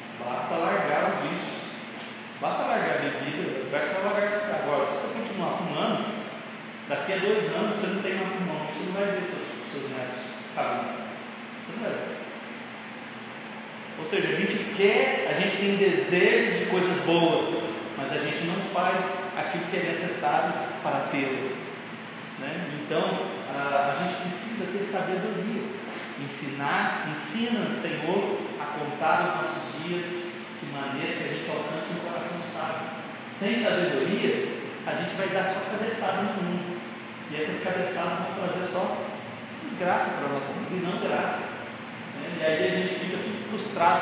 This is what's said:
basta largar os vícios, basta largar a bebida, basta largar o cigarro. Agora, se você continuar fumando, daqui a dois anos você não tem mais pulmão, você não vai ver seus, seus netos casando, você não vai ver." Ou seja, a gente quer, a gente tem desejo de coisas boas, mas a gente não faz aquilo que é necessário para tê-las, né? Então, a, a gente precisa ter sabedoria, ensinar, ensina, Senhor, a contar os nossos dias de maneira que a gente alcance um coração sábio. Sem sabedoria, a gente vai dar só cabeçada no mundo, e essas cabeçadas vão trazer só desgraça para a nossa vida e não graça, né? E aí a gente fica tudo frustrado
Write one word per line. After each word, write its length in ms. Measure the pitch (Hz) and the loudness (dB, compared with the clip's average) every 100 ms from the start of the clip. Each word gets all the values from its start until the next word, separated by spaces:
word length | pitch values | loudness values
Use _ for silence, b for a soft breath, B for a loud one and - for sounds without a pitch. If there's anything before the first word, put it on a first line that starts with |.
| - - | -12 -8
basta 300 | - - - | -4 -2 0
largar 560 | 165 175 196 147 147 190 | 2 4 4 4 4 4
os 180 | - - | 2 0
vícios, 300 | 175 - - - - - - - - - - | -2 -4 -6 -8 -8 -10 -10 -10 -10 -12 -4
basta 220 | - 151 | 0 2
largar 320 | 143 - - | 2 2 4
a 80 | - | 2
bebida, 640 | 143 139 139 151 170 131 131 | 0 0 -2 -2 -2 -2 0
basta 280 | 143 - 190 | 0 2 2
largar 320 | 202 202 202 | 2 4 4
o 100 | 208 | 2
cigarro. 220 | - - | 0 0
Agora, 240 | 143 139 - | 2 2 2
se 60 | |
você 140 | - - 226 | 0 -2 -2
continuar 400 | - 190 - - | -2 -2 0 0
fumando, 460 | 170 151 220 - 220 - - - - - - - - | 0 0 2 2 0 -4 -6 -8 -10 -10 -10 -10 -4
daqui 240 | - - | -2 0
a 40 | 190 | 2
dois 340 | 202 214 - | 4 4 4
anos 300 | - 214 - | 2 2 2
você 60 | 185 | 0
não 160 | 196 | 0
tem 120 | 196 | 0
mais 160 | 196 180 | 0 0
pulmão, 360 | 180 170 151 156 | 0 -2 -2 -4
você 120 | 156 185 | -4 -2
não 60 | |
vai 120 | 196 202 | 0 2
ver 160 | 190 - | 2 -2
seus, 200 | - - - - | -4 -6 -8 -8
seus 160 | 143 - | -6 -4
netos 320 | - - - - - - | -4 -6 -6 -8 -10 -6
casando, 480 | 147 135 - - - | -2 0 0 -2 -6
você 680 | - - - - - - - | -8 -10 -10 -10 -12 -10 -8
não 80 | 233 | -4
vai 100 | 208 - | -2 -2
ver." 160 | - - - - - - - - - - - - - - - - - - - - | -4 -6 -8 -10 -10 -10 -10 -12 -12 -12 -12 -12 -12 -10 -10 -10 -12 -12 -10 -8
Ou 80 | 160 | -2
seja, 220 | 190 - | 2 2
a 80 | 180 | 2
gente 360 | 208 - - 180 | 2 2 0 6
quer, 560 | 202 - - - - | 6 8 4 4 2
a 0 | |
gente 220 | 180 196 190 | 2 2 2
tem 200 | 202 196 | 2 6
desejo 800 | 190 160 - 180 214 - 233 - | 6 6 6 6 8 8 6 2
de 40 | - | 2
coisas 320 | 180 180 175 | 4 4 4
boas, 480 | 165 170 165 156 - - - - - - | 4 6 8 6 4 0 -2 -4 -6 -4
mas 140 | 131 | -2
a 100 | - | 0
gente 240 | 151 156 170 | 0 0 0
não 120 | 190 185 | 0 0
faz 320 | 180 180 190 185 - - | 2 4 4 0 -2 -2
aquilo 320 | - - 170 175 | -2 -2 -2 0
que 100 | 180 | 0
é 60 | 165 | 0
necessário 600 | - 180 - 147 151 156 160 - - | 0 -2 0 2 4 2 0 -2 -2
para 280 | 151 139 - | 0 0 0
tê-las, 440 | 143 135 127 131 - - - - - - - - - | 0 0 0 -2 -4 -6 -8 -10 -10 -10 -12 -10 -8
né? 320 | 135 175 160 147 | -6 -4 -4 -4
Então, 480 | 151 165 190 185 190 - - | 0 2 2 0 -2 -4 -4
a, 400 | 139 143 139 143 | -2 2 4 4
a 80 | 170 | 2
gente 260 | 180 170 180 | 0 0 -2
precisa 380 | - 220 208 185 202 | -4 -4 -4 -2 0
ter 80 | |
sabedoria, 800 | 185 190 165 185 214 180 208 226 - - - B B - | 0 0 0 0 0 0 0 -2 -2 -6 -8 B B -8
ensinar, 840 | 139 - 143 139 143 190 208 - 156 | -6 -6 -4 -2 0 2 2 0 -2
ensina, 560 | 151 - 226 233 208 - | -4 -2 0 2 2 0
Senhor, 680 | - 165 151 160 196 190 - - - | 0 -2 -2 2 2 2 0 -2 -4
a 60 | 151 151 | -4 -4
contar 460 | 147 147 160 - | -4 0 4 4
os 100 | 175 160 | 4 2
nossos 240 | 170 - - 147 | 0 -2 -4 -4
dias 480 | 170 175 175 180 - - - - | -2 -2 -2 -4 -4 -8 -10 -8
de 60 | 143 | -6
maneira 460 | 143 135 131 165 - | -4 -4 -2 -2 -2
que 60 | |
a 40 | 151 | -2
gente 220 | 147 165 | -2 -2
alcance 420 | - - 165 - | -2 -2 -2 -2
um 120 | 170 | -4
coração 360 | 170 170 170 175 170 | -2 -2 -2 -4 -4
sábio. 360 | 165 160 - - - - - - | -4 -2 -2 -4 -6 -8 -10 -10
Sem 320 | - 202 233 | -2 0 4
sabedoria, 840 | 202 180 175 139 - 208 - - - - - - 160 | 4 4 4 4 2 4 4 4 2 -2 -6 -6 -2
a 60 | |
gente 220 | 147 175 - | -2 -2 0
vai 120 | 185 | 0
dar 200 | 190 185 | 2 2
só 220 | 185 - | 0 -2
cabeçada 520 | 202 226 - 190 185 | -2 -2 0 0 2
no 200 | 208 196 | 2 0
mundo, 380 | 175 180 - - - - - - - | 0 0 -2 -6 -8 -10 -10 -10 -6
e 60 | 151 | -4
essas 260 | 151 - | -2 -2
cabeçadas 560 | - 180 180 170 170 - | 0 0 0 0 0 0
vão 300 | - - - | -2 -2 -2
trazer 180 | 180 180 | 0 0
só 240 | 180 - - - - - - - - | 0 0 0 -4 -6 -8 -10 -10 -8
desgraça 480 | - - 180 220 - 143 | -6 0 2 4 2 0
para 80 | 143 | 0
a 60 | |
nossa 200 | 139 - - | -2 -2 -4
vida 160 | - | -2
e 120 | 185 175 | -2 0
não 140 | 220 | 0
graça, 440 | - 151 - - - - - - - - - 143 | 0 2 0 -2 -4 -8 -10 -10 -12 -10 -10 -8
né? 80 | 147 165 | -6 0
E 40 | |
aí 220 | 160 156 185 | 2 4 4
a 100 | 185 | 4
gente 240 | 185 - | 2 0
fica 160 | 180 - | -2 -2
tudo 300 | 220 - - | -2 -4 -4
frustrado 500 | 214 - 175 170 175 | -4 -2 4 6 6